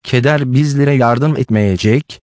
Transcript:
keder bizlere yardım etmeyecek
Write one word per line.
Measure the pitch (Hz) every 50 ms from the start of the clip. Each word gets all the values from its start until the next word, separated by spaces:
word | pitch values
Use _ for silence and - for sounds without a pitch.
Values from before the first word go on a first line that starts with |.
| _
keder | - - 123 120 143 151 147 143 127 123
bizlere | 135 151 147 139 139 143 143 143
yardım | 131 123 120 120 117 143 156 151
etmeyecek | - - - 110 107 104 101 95 90 - 107 113 143 - - - - _ _